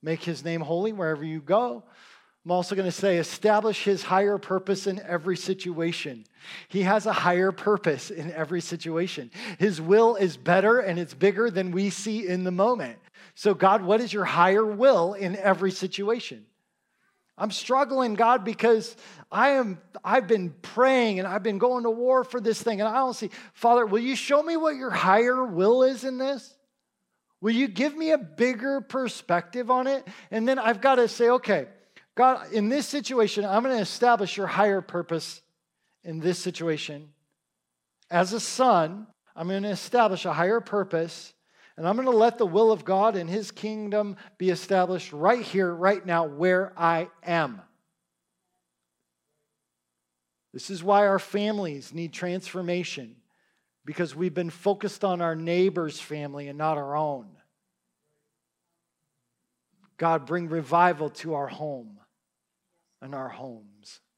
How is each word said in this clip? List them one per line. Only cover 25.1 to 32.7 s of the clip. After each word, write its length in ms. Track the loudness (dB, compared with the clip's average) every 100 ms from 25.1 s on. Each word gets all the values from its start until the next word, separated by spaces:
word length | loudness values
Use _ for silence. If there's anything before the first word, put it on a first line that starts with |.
| 4 4 2
will 380 | -2 0 4 6
is 220 | 4 2
in 160 | -8 -6
this? 340 | -4 -6 -10 _ _ _ _ _ _ _ _ _
Will 80 | -2
you 160 | 0 0
give 260 | 0 -4
me 180 | -2 0
a 60 | 0
bigger 640 | -2 -2 0 0 -2 -4
perspective 880 | -4 -6 -6 -8 -2 -2 -2 -8 0
on 160 | 0 0
it? 220 | -4 -6 -20 -8
And 160 | -2 0
then 100 | 2
I've 220 | 2 2
gotta 300 | 4 4 4
say, 180 | 4 4
"Okay, 400 | 4 2 0 0 -14 _ _ _ 4
God, 380 | 4 4 -2
in 160 | -2 0